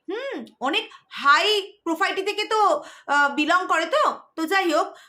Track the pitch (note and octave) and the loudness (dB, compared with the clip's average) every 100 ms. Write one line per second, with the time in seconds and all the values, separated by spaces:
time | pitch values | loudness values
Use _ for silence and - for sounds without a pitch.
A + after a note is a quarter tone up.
0 | - G#4+ C#5 F#4+ A3 _ B3+ G4 - - | -10 -8 -8 -10 -12 _ -4 -4 -6 -14
1 | _ - C4+ D4+ G4 G#4 F#4+ - - D#4+ | _ -2 2 4 4 0 -4 -10 -6 -2
2 | F#4 F#4+ G4 G4+ G#4+ G#4+ G4+ D4 - - | -2 -2 -4 -4 -2 2 2 2 -4 -14
3 | - C#4+ C#4+ C#4 D4+ F4+ F#4 E4+ E4 D5 | -2 2 2 0 2 2 2 0 0 2
4 | C5+ - - - D#4+ F#4+ F4+ D4+ F#4+ - | 2 -2 -10 -8 0 0 2 0 0 -8